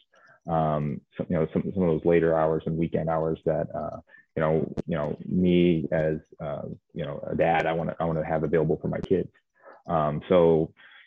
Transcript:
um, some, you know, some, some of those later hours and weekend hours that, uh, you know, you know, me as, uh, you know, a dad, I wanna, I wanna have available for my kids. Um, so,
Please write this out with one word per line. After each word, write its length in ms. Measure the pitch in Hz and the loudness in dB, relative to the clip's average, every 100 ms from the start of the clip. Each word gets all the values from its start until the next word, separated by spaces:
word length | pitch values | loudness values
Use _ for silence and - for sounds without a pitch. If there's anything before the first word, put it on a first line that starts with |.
| _ _ _ _ - | _ _ _ _ -4
um, 520 | 82 78 76 73 69 _ - | 0 0 0 -2 -6 _ -10
some, 80 | - | -4
you 60 | 87 | -2
know, 100 | 78 | 0
some, 100 | 92 - | -2 -4
some 100 | 95 | 0
of 60 | 90 | 0
those 160 | 78 85 | 2 4
later 320 | 85 80 80 | 4 4 2
hours 260 | 80 80 82 | 2 0 -2
and 120 | 80 | -2
weekend 320 | 82 82 80 | -2 -2 -2
hours 300 | 80 80 80 - | -2 -2 -2 -2
that, 220 | 76 76 | -2 -4
uh, 240 | 78 76 80 - - _ - | -6 -8 -12 -18 -20 _ -2
you 60 | |
know, 300 | 78 80 71 - - | 0 0 -2 -6 -6
you 100 | 82 | -4
know, 220 | 76 - - | -4 -6 -4
me 600 | 92 90 87 87 80 - | 0 4 4 4 2 0
as, 260 | 80 78 78 - - | 0 0 -2 -8 -14
uh, 200 | 78 73 - - _ | -10 -8 -10 -14 _
you 120 | - 71 | -10 -8
know, 180 | 73 - | -8 -6
a 40 | 80 | 0
dad, 300 | 82 82 78 | 2 2 0
I 60 | |
wanna, 240 | 82 82 - | -2 -4 -4
I 60 | 82 | -2
wanna 200 | 80 78 | -2 -2
have 180 | 80 | -2
available 360 | 78 82 78 - | 0 2 2 0
for 80 | 82 | -2
my 100 | 78 | -6
kids. 300 | - 90 - _ _ _ - - - | 0 0 -2 _ _ _ -20 -18 -4
Um, 340 | 85 76 76 - | 0 0 -2 2
so, 460 | 92 82 80 80 _ - - | 4 6 4 0 _ -20 -20